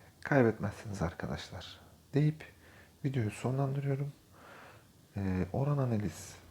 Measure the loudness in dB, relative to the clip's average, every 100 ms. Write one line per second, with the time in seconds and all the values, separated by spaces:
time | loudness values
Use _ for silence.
0 | -8 -12 2 6 6 4 -4 -6 -10 -4
1 | -4 -4 -6 -6 -8 -12 -14 -18 -20 -20
2 | -2 2 2 2 -10 -20 -20 -20 -20 -6
3 | -2 2 0 0 -2 0 0 0 0 -2
4 | -2 -8 -20 -20 -20 -20 -20 -20 -20 -20
5 | -12 -4 0 0 0 0 2 2 2 2
6 | 0 -6 -14 -16 -20